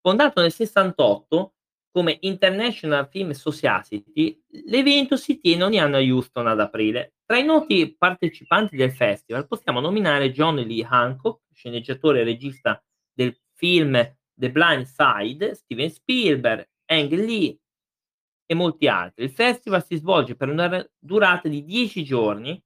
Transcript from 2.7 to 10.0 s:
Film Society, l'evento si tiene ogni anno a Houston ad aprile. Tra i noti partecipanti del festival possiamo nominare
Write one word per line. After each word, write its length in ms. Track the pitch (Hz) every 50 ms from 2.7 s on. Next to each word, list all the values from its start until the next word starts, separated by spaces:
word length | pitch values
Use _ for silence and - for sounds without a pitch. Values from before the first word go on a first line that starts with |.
| 220 - - 156 147 143 139 -
Film 220 | _ 190 196 175
Society, 1120 | 143 135 - 156 151 - - 135 104 90 92 _ - 104 104 _ - 151 160 160 160 _ _ _ - - -
l'evento 500 | - 202 254 269 285 285 285 277 262 285
si 220 | 262 - - 277 -
tiene 240 | _ 175 165 170 180
ogni 160 | 196 220 202
anno 180 | 160 143 143
a 40 | 139
Houston 460 | 135 127 127 127 120 - _ 123 120 113
ad 120 | 113 107
aprile. 540 | 104 101 - 110 107 107 110 123 - - _ _ _
Tra 140 | _ 226 247
i 60 | 269
noti 500 | 302 320 311 311 311 208 185 160 151 -
partecipanti 800 | _ - 180 185 - - 165 - - - _ 170 190 220 202 -
del 160 | 135 131 127 131
festival 540 | - 127 107 101 104 _ _ 113 127 147
possiamo 340 | - - 220 _ - 127 123
nominare 520 | 131 160 196 220